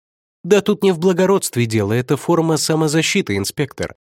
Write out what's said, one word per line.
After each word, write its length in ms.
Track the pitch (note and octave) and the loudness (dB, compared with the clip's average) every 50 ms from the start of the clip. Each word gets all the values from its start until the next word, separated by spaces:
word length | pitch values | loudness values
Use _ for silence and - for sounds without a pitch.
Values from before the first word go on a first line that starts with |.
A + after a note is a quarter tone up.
| _ _ _ _ _ _ _ _ - | _ _ _ _ _ _ _ _ -2
«Да 180 | E3+ G#3 G3 | 0 2 2
тут 220 | G3+ G#3+ G#3 - G3 | 2 0 0 2 2
не 80 | G3 | 0
в 80 | F3+ D#3 | 2 2
благородстве 680 | F3 F#3+ F3+ E3+ F#3 F#3 G3 F#3 - - - A#2+ A#2+ | 0 0 2 2 2 2 2 0 -2 -2 -2 -2 -2
дело, 280 | A2 A2 A2 G2+ G2 A2 | 0 0 0 0 0 0
это 220 | B2 C#3+ C3 D3 | -2 0 -2 -4
форма 420 | - - - E3+ E3 D#3+ D#3+ D#3+ | -2 0 0 0 2 2 0 0
самозащиты, 760 | D3 - - D#3+ D#3+ D#3+ D3+ D3 D#3+ D#3 - - G3 - - G2+ | 0 0 -2 0 0 0 0 0 0 0 0 0 -2 -2 -2 -4
инспектор. 600 | G2 G2 - - - C#3+ - - - F2 - - _ _ | -4 -4 -4 -4 -4 -6 -6 -6 -8 -10 -10 -10 _ _